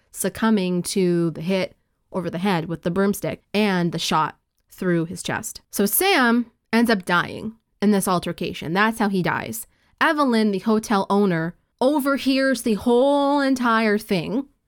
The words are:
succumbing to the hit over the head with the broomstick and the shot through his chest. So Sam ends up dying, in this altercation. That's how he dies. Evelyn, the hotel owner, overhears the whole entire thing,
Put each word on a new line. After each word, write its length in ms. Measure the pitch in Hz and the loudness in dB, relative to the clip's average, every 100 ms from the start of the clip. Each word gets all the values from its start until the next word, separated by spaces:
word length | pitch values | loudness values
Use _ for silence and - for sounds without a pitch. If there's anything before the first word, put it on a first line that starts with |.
| _ | _
succumbing 720 | - 190 - 226 214 185 180 | -6 -6 0 0 2 0 -2
to 500 | 175 202 180 175 170 | -2 0 2 2 0
the 100 | 156 | -2
hit 360 | 165 190 - _ _ _ _ | -4 -2 -4 _ _ _ _
over 180 | 190 175 | -8 -6
the 100 | 170 | -2
head 280 | 202 180 160 | 0 -2 -2
with 140 | 165 | -4
the 100 | 180 | -4
broomstick 520 | 180 202 202 156 - _ | 0 0 0 -6 -8 _
and 400 | 202 214 185 175 | -2 0 0 0
the 60 | 170 | -2
shot 380 | - 165 151 - _ _ _ | -2 0 -2 -6 _ _ _
through 360 | - 185 170 165 | -6 -2 0 -2
his 180 | 180 | -8
chest. 380 | - 120 - - _ | -6 -6 -8 -16 _
So 140 | - 202 | -2 0
Sam 600 | - 381 349 240 240 233 _ _ | 2 2 4 4 2 -2 _ _
ends 160 | 226 240 | 2 2
up 160 | 220 - | 0 0
dying, 480 | 175 - - 220 - _ _ | -2 -2 -8 -12 -14 _ _
in 100 | 202 | 2
this 160 | 202 196 | 2 2
altercation. 640 | 175 175 170 175 - 143 | -2 -2 -6 -8 -6 -4
That's 260 | 180 220 226 | 0 0 0
how 100 | 214 | -2
he 140 | 190 | 0
dies. 440 | 165 120 - 226 - _ _ _ | 0 -2 -6 -10 -14 _ _ _
Evelyn, 500 | 285 302 269 226 214 | 0 2 2 2 2
the 80 | 190 | 0
hotel 460 | 226 214 220 202 190 | 0 0 2 -2 2
owner, 460 | 202 202 165 165 - _ _ | 2 2 0 -2 -8 _ _
overhears 800 | 254 302 269 277 262 269 269 262 | 0 2 0 0 0 0 0 0
the 120 | 247 | -2
whole 680 | 208 247 240 277 285 277 285 | -2 2 2 4 2 2 2
entire 560 | 269 262 240 226 226 208 | 0 0 2 2 2 0
thing, 500 | - 185 156 220 277 _ | 0 -4 -2 -4 -6 _